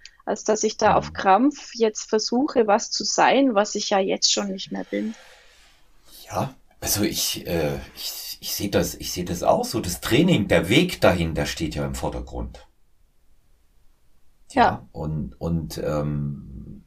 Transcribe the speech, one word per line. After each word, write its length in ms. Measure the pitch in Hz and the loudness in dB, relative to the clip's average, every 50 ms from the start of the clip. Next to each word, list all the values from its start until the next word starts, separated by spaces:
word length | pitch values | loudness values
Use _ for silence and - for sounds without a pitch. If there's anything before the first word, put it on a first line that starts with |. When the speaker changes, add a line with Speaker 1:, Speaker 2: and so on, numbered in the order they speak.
| - - _ _ _ | -20 -20 _ _ _
Speaker 1:
als 180 | - - - - | -6 -6 -4 0
dass 200 | - 214 214 - | 0 0 2 0
ich 140 | 220 - | -2 0
da 180 | - 220 208 - | 2 4 4 4
Speaker 2:
Mhm. 0 | |
Speaker 1:
auf 180 | - - - - | 4 2 -2 -8
Krampf 580 | - - 196 190 208 254 294 285 - - - - | -2 4 4 6 6 6 2 2 -2 -12 -16 -2
jetzt 360 | 233 226 220 214 - - - | 0 0 0 2 -2 -4 -2
versuche, 580 | 226 220 - - 240 247 277 302 - 254 220 | -2 -2 0 0 0 0 0 2 2 2 4
was 240 | 214 202 226 - - | 4 4 2 2 -2
zu 120 | - - 208 | -6 -4 -4
sein, 500 | - - - 165 131 196 262 277 262 220 | -2 2 4 4 4 6 4 4 4 2
was 200 | 196 214 208 - | 2 0 0 -2
ich 140 | 208 - - | -4 -2 0
ja 100 | 208 190 | 0 0
jetzt 320 | 190 180 185 202 - - | 0 0 -2 0 0 0
schon 200 | - 214 208 196 | 2 0 -2 -4
nicht 200 | 190 190 - - | -6 -8 -8 -8
mehr 140 | 196 196 190 | -8 -8 -6
bin. 320 | - 202 202 208 220 226 - - - - - _ - _ _ _ _ _ _ - _ _ - _ - - - - - | -4 -4 -4 -4 -6 -8 -10 -18 -20 -20 -20 _ -20 _ _ _ _ _ _ -20 _ _ -20 _ -20 -20 -20 -18 -8
Speaker 2:
Ja, 260 | 107 92 120 139 - - _ _ _ _ | -4 -4 -4 -4 -6 -14 _ _ _ _
also 240 | - - - 104 104 | -4 -2 0 2 0
ich, 420 | - - - - - - - - | 0 0 -2 -2 -2 -4 -6 -4
äh, 300 | - 87 82 78 73 71 69 - - - | -2 0 0 0 0 -2 -4 -8 -12 -14
ich, 420 | - - - - - - - - - | -12 -10 -10 -10 -10 -12 -12 -14 -12
ich 120 | - - - | -10 -8 -6
seh 140 | - 104 98 | -4 -4 0
das, 260 | - 98 90 87 - | 2 2 0 0 -4
ich 160 | - - - | -8 -8 -8
seh 120 | - 92 87 | -6 -6 -4
das 200 | 87 85 - - | -4 -4 0 2
auch 220 | - - - - | 4 4 4 2
so. 140 | - - 85 | -2 -2 -4
Das 180 | 82 - - - | -2 -4 -6 -6
Training, 460 | - - 110 131 175 185 156 113 101 | -2 2 4 4 6 6 4 4 4
der 220 | 87 90 85 82 87 | 4 4 2 4 4
Weg 320 | 117 151 180 180 - - | 4 4 4 2 0 4
dahin, 340 | - 98 90 87 82 80 76 | 4 4 4 4 0 0 0
der 100 | 76 73 | -2 -2
steht 300 | - - - 82 76 78 | -2 -4 -4 -6 -6 -4
ja 100 | 76 71 | -4 -4
im 100 | 67 65 | -4 -4
Vordergrund. 720 | 67 - 73 69 60 60 - - 62 55 - - - - _ _ _ _ _ _ _ _ _ _ _ _ _ - _ _ _ _ _ _ _ _ _ _ - _ _ _ _ - - - - _ _ - - - | -4 -6 -6 -6 -6 -10 -8 -8 -8 -8 -10 -10 -16 -20 _ _ _ _ _ _ _ _ _ _ _ _ _ -20 _ _ _ _ _ _ _ _ _ _ -20 _ _ _ _ -20 -20 -20 -20 _ _ -20 -2 2
Speaker 1:
Ja. 120 | 262 233 | 4 4
Speaker 2:
Ja, 200 | 180 120 - - - | 4 2 0 -8 -14
und, 480 | - - 156 - - - 69 65 - - | -12 -8 -8 -6 -4 -4 -6 -8 -8 -8
und, 380 | - 82 85 82 76 - - | -4 -2 -2 -2 -2 -4 -8
ähm, 1040 | - - 73 76 73 73 73 73 73 71 71 69 67 67 - 65 - - - - - - | -6 -4 -2 -2 -2 -2 -2 -2 -2 -4 -4 -6 -8 -12 -14 -16 -16 -16 -16 -16 -18 -20